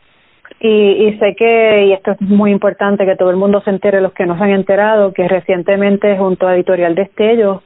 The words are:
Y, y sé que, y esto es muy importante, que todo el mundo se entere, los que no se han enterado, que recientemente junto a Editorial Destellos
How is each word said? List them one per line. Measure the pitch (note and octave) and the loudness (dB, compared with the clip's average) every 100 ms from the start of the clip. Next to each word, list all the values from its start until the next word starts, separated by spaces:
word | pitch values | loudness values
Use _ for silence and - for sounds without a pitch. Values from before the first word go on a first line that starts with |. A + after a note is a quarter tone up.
| _ _ _ _ - - | _ _ _ _ -20 -6
Y, | A3+ | 0
y | G#3+ G#3 G3 G#3+ G#3+ | 2 2 2 0 0
sé | G3+ F#3+ | -4 0
que, | A3+ A3+ A3 G#3 G3 | 0 2 2 2 2
y | |
esto | F#3+ G#3+ | 0 -2
es | G3 | -4
muy | G3 G3+ G#3 | 0 2 2
importante, | G3+ G#3 - G3+ G3+ | 0 -2 -2 -2 -2
que | F#3+ F#3 | -2 0
todo | F3+ | 0
el | F#3 | 0
mundo | G3+ G3+ | 0 0
se | G3+ | -2
entere, | F#3+ G3+ G3 | -2 -2 0
los | F#3 | -2
que | - F#3 | -4 -4
no | E3+ | -2
se | |
han | G3+ | 0
enterado, | G3 F#3+ G3 G#3+ A3 G3 | 0 0 0 2 2 0
que | F#3 F3+ | -2 -2
recientemente | F#3 - F#3 E3+ G3 G3+ G3+ G#3 F#3+ | -2 -2 -4 -2 0 0 0 0 0
junto | G3 F3+ F#3 | -2 -2 0
a | |
Editorial | F3+ F3+ F3+ E3+ | 0 0 0 0
Destellos | E3 G3 - G#3+ A#3 G3+ F#3 | -2 -4 -2 0 2 0 -2